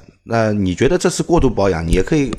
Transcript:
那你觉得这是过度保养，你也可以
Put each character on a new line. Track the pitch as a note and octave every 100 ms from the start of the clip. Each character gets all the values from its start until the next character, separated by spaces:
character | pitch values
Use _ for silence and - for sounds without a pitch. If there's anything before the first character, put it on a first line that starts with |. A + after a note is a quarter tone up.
| - _
那 | - A2+ A2
你 | G#2 F#2
觉 | F2 C3
得 | F3+
这 | F#3
是 | -
过 | D#3+ E3+
度 | C3+
保 | G2 G2
养， | E2
你 | E2
也 | F2
可 | - D#3+
以 | C3+